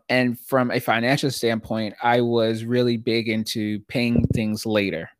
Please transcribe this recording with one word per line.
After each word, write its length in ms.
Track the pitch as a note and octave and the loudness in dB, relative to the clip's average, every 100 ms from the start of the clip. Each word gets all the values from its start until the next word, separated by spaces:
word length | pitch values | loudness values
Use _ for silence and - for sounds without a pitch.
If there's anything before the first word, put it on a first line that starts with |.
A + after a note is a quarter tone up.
| - | 0
and 300 | B2+ B2 A#2 | 2 2 -2
from 320 | - C3+ B2 | 0 0 2
a 80 | A#2 | 0
financial 540 | - A2+ A#2+ C#3+ C#3+ | 0 0 2 0 0
standpoint, 640 | - A#2 A2+ - A2 G#2+ - | 0 0 -2 -4 -6 -6 -2
I 200 | A#2+ B2 | 2 2
was 440 | A#2+ A#2 A2+ A2 | 2 2 2 0
really 340 | A#2 B2 B2 A#2 | -2 0 2 0
big 300 | A#2 A2+ A2+ | 0 0 0
into 520 | A2 A2 A2+ G#2+ G#2 - | -2 -2 -4 -4 -4 -6
paying 360 | B2+ A#2+ A#2+ A#2 | -2 2 2 2
things 360 | - A2 G#2+ | 0 -2 -4
later, 460 | A2+ G#2+ G2 D#2+ F2+ - | 0 0 0 -4 -10 -16